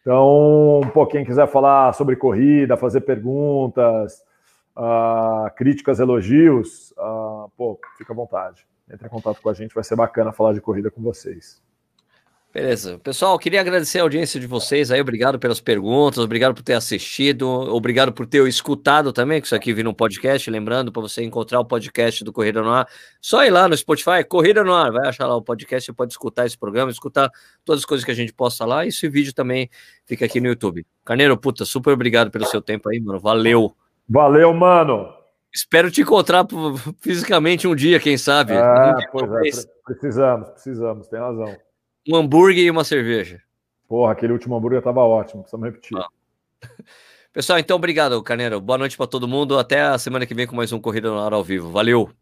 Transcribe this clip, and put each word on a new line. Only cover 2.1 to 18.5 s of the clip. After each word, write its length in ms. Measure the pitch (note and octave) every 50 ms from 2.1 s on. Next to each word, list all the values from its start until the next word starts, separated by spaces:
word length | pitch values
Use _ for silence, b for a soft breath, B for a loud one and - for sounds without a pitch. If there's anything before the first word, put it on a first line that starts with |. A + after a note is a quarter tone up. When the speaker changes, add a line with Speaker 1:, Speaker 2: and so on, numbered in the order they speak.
| B2+
Speaker 1:
corrida, 600 | B2+ - C3 G#2 G2+ C3 C#3+ D3 D3 C#3 B2 A#2+
fazer 260 | A2+ B2+ B2 G#2 C3
perguntas, 1200 | - - C3 A2 G#2 B2 C3 C#3+ D3 D3 C#3+ C#3 C3 B2 - C3 A#2+ A#2 A2+ A2 G#2+ G2 - _ _ _ _ _ _ _ _ _ _ _ _
ah, 760 | - A#2+ A#2 A#2 A2+ A2+ A2+ A2+ A2+ A2+ A2+ A2+ A2 A2 G#2 -
críticas, 440 | - B2+ C3+ C#3+ C#3+ - C#3 C3 G2+
elogios, 920 | B2+ B2+ B2 A#2 F#2 G2 B2+ D3+ E3 E3 C#3+ A#2+ G#2+ - - - - _ _ -
ah, 480 | - G#2+ A2 A2 A2 G#2+ G#2+ G#2+ G#2+ G2+ _
pô, 220 | _ B2 A#2 G#2 - - - _ _
fica 140 | D#3+ _
à 40 | A#2
vontade. 500 | A2+ A#2+ G#2+ - G2 F#2 F#2 F2 _ _ _ _ _ _ _
Entre 160 | - G2+ -
em 40 | G#2
contato 300 | A#2 A2+ - A2 G#2+ -
com 60 | _ A2
a 60 | G#2+
gente, 200 | - A2 A2 _
vai 100 | A2+ A2
ser 100 | - A2+
bacana 360 | A2+ A#2 A2 - A#2 A2 A2
falar 220 | - - A2 A2 G#2+
de 60 | G#2
corrida 300 | - - G#2 G2+ G#2 G#2+
com 120 | _ -
vocês. 580 | A2 A#2+ - - - - B2+ F2 _ - _ _ _ _ _ _ _ _ _ _ _ _ _ _ _ _ _ _ _ _
Speaker 2:
Beleza. 480 | _ D3+ C#3+ C3 A#2+ G#2 G2+ F#2+ F2 F2
Pessoal, 380 | _ C#3 C3 - F#3 F#3+ F#3 D#3+
queria 220 | - E3+ F3 G3
agradecer 380 | F#3+ F3 F3+ F3+ D#3+ - - F#3
a 40 |
audiência 380 | F3 D#3 C#3 D#3 E3+ - - C3+
de 60 | B2+
vocês 440 | A#2+ B2+ A#2+ - - C#3+ C#3+ D3 B2
aí, 80 | B2+ C3+
obrigado 360 | C#3+ B2+ A#2 G#2+ A#2+ C3 C3+ A#2+
pelas 220 | - B2 A#2 -
perguntas, 580 | _ - A2+ G#2 F#2 G#2 A#2+ C#3 D3 C#3+ C3 B2+ A#2
obrigado 300 | G#2+ A2+ A#2 B2 C3 B2
por 80 | -
ter 100 | - -
assistido, 720 | B2+ A2+ A2+ - A2 F#2 - - - - C3+ C#3 C#3 A#2 C3
obrigado 640 | B2+ B2+ B2+ C3 - A2 A#2+ A2 A#2+ A#2+ B2 C3+ C3
por 160 | - - B2
ter 180 | A2 - C#3+ C3+
escutado 640 | C3